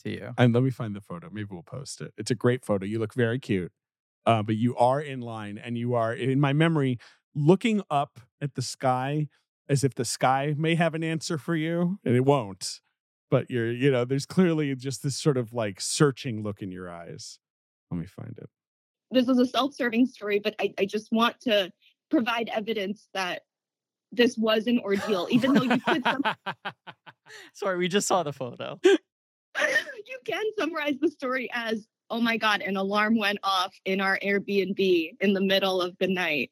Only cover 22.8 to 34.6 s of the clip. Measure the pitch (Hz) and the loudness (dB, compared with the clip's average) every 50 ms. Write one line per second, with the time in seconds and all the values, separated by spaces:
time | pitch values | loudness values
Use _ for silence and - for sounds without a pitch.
22.8 | 196 190 208 - _ _ - 190 185 180 160 - - _ _ _ _ _ _ _ | -4 -4 -6 -8 _ _ -6 -4 -4 -4 -6 -8 -10 _ _ _ _ _ _ _
23.8 | _ _ _ _ _ _ - 202 240 233 - 226 220 220 220 226 214 247 240 240 | _ _ _ _ _ _ 2 2 2 2 2 0 0 2 2 2 2 2 2 2
24.8 | - 196 196 196 - - 208 175 170 - 226 240 226 262 285 208 262 240 247 262 | 2 0 0 0 0 0 0 0 0 2 2 2 4 4 4 4 4 4 2 0
25.8 | - - 320 311 247 240 233 269 277 220 185 - - 196 165 - - 202 - _ | 2 0 0 0 0 0 -2 -2 -2 -4 -4 -6 -8 -10 -10 -10 -10 -14 -14 _
26.8 | _ 170 - _ _ - - _ _ - - - - - _ - 196 196 185 180 | _ -20 -20 _ _ -20 -20 _ _ -20 -20 -20 -20 -20 _ -6 -4 -2 -2 0
27.8 | 180 180 170 202 196 - - 185 165 147 139 - 131 120 120 123 123 127 139 208 | 0 0 0 0 2 2 2 2 2 0 -4 -8 -8 -10 -10 -10 -10 -10 -4 2
28.8 | - 370 392 - - _ _ _ _ _ _ _ _ _ - - 587 539 523 - | 4 4 4 4 2 _ _ _ _ _ _ _ _ _ -4 -2 0 0 0 0
29.8 | - - 523 453 - - - 508 - - 349 370 440 440 427 415 320 302 349 311 | -2 -4 -10 -16 -14 -14 -16 -12 -8 -6 -4 -4 -4 -4 -2 -2 -4 -4 -4 -4
30.8 | 294 294 285 262 294 339 - - - 254 262 254 240 - - 240 233 226 220 214 | -2 -4 -2 0 -2 -2 -2 -4 -4 -4 -2 -4 -4 -6 -6 -6 -4 -4 -4 -4
31.8 | 208 _ _ _ _ - 220 233 233 233 226 220 220 220 208 196 - 190 196 190 | -6 _ _ _ _ -8 -4 -2 0 0 0 0 2 0 0 0 -2 -2 -2 -2
32.8 | 196 196 202 208 214 214 226 226 208 196 208 202 - 196 196 185 180 196 - - | -2 0 0 2 2 2 2 2 2 0 0 0 -2 0 0 0 -2 -2 -6 -8
33.8 | - 190 190 196 196 190 190 - - 196 202 202 - - 202 196 | -6 -4 -2 0 0 0 0 0 0 0 0 0 0 0 0 0